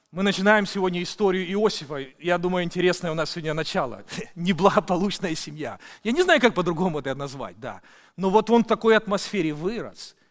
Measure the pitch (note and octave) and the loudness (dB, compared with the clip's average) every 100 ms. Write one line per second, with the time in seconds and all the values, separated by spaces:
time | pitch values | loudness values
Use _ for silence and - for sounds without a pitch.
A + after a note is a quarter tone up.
0 | _ E3 G3 F#3 G3 G#3+ G3+ G3+ F#3 F3 | _ -2 0 2 4 4 4 -2 -2 -2
1 | F3 - G3+ F#3 F3 G3 G#3+ - C#3 D3 | -4 0 2 2 -2 0 0 -2 -8 -10
2 | C3+ - E3 F3 F3+ F3+ F3 F3+ F3+ F3 | -10 -8 -2 0 0 -2 -2 0 0 2
3 | F3 D#3+ D3+ F3 D#3 D3+ D#3+ F#3+ C3+ G2+ | -2 -4 -4 -4 -4 -4 -2 -2 -4 -6
4 | - - - E3+ F3 E3+ F#3+ G#3 - F#3 | -12 -12 -12 -6 -2 4 4 4 2 0
5 | G3+ - F#3 D#3+ - D3+ C3 A#2+ - - | 0 -2 -4 -4 -8 -8 -10 -10 -16 -10
6 | G#3+ C#4+ F#4 D#4 A#3+ F3+ F3 E3 F#3 D3+ | -2 0 4 6 4 2 0 0 0 -2
7 | C3+ C3+ - C#3 A2 G2 A#2+ G2 - - | -4 -6 -6 -8 -12 -12 -14 -14 -18 -20
8 | _ - F#3+ G#3 G#3+ A#3 A#3 A3 A3+ A3 | _ -4 2 4 6 4 4 2 4 4
9 | G#3 G3+ - G#3 D#3 D3 F3 A3+ B2 - | 4 -2 -2 -2 -2 -2 -4 -6 -10 -12
10 | - - _ | -18 -18 _